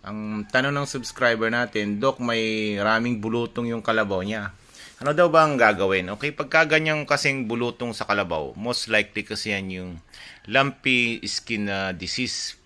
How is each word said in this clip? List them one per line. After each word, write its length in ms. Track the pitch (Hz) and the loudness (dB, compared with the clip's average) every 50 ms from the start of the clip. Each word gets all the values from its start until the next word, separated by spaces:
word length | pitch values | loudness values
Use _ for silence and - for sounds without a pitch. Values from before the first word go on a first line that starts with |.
| - | -12
Ang 400 | 95 104 107 107 107 107 107 104 - - | -10 -10 -8 -8 -6 -6 -6 -8 -2 0
tanong 220 | 127 131 139 143 | 0 2 2 0
ng 80 | 143 143 | -2 -4
subscriber 640 | 135 - 135 120 - - - 131 120 117 110 110 113 | -4 -6 -8 -8 -8 -4 2 2 2 4 4 2 0
natin, 480 | 117 120 123 120 - 110 104 104 104 | 2 0 -2 -2 -2 -2 -2 -2 -2
"Doc, 240 | 101 120 135 135 - | 2 0 0 0 0
may 560 | 123 120 117 113 113 110 110 110 107 107 104 | -2 -2 0 0 0 0 0 0 -2 -2 0
raming 400 | 101 101 107 110 113 117 120 120 | 0 2 2 2 2 2 0 -2
bulutong 560 | 107 104 110 110 120 117 117 - - 120 117 117 | -2 -2 -2 -2 -2 -2 -2 -4 -4 -4 -4 -4
yung 80 | 117 | -4
kalabaw 400 | 104 - 113 110 107 101 98 92 | -2 0 2 2 2 2 0 -2
niya. 320 | 92 101 110 107 104 98 - - - - - - - - - - | -2 -2 -4 -4 -6 -8 -10 -14 -20 -20 -20 -20 -20 -20 -16 -6
Ano 160 | 131 139 151 | -2 -2 4
daw 160 | 156 175 175 156 | 4 4 6 8
ba 160 | 160 156 151 | 6 6 6
ang 80 | 147 | 4
gagawin?" 560 | 127 117 107 104 87 98 95 95 95 90 90 104 107 | 4 4 4 6 4 2 2 2 2 0 -2 -6 -6
Okay, 180 | 135 147 143 | -6 -6 -4
pagka 320 | - 151 131 - 160 160 151 | -6 -8 2 4 4 4 6
ganyang 400 | 151 156 156 156 156 151 147 - | 4 2 2 2 0 -2 0 0
kasing 400 | 147 139 - 147 135 135 127 107 | 0 2 2 0 0 0 -2 -2
bulutong 480 | 117 117 120 120 117 - 123 120 110 | -2 -2 -2 -2 -2 -4 -6 -6 -4
sa 80 | - 107 | -6 -2
kalabaw, 480 | - 104 101 98 90 85 78 73 67 58 - | 0 2 0 2 0 0 -2 -2 -4 -6 -6
most 340 | 104 120 123 - - - 110 | -4 -2 -2 -2 -2 2 2
likely 320 | 107 101 - - 107 104 | 2 2 2 -4 -8 -6
kasi 320 | - 110 104 - 110 104 | -6 -8 -6 -4 -2 -2
yan 160 | 98 95 95 92 | -2 -4 -6 -6
yung 180 | 92 92 92 87 82 - _ - - - - - - _ | -8 -8 -10 -12 -12 -16 _ -20 -20 -20 -20 -20 -20 _
lumpy 800 | - 107 131 135 143 131 - - 135 127 123 120 117 117 - - | 0 2 4 4 4 0 -4 -2 0 2 2 2 0 -2 -6 -6
skin, 460 | 101 - - - - 117 107 104 101 98 | -6 -6 -6 -6 -4 -4 -4 -2 -2 -2
ah, 240 | 98 95 95 92 | -2 -2 -4 -4
disease. 640 | 82 95 87 - - 127 117 - - - - - _ _ | -6 -8 -8 -4 -4 -4 -4 -4 -6 -8 -10 -10 _ _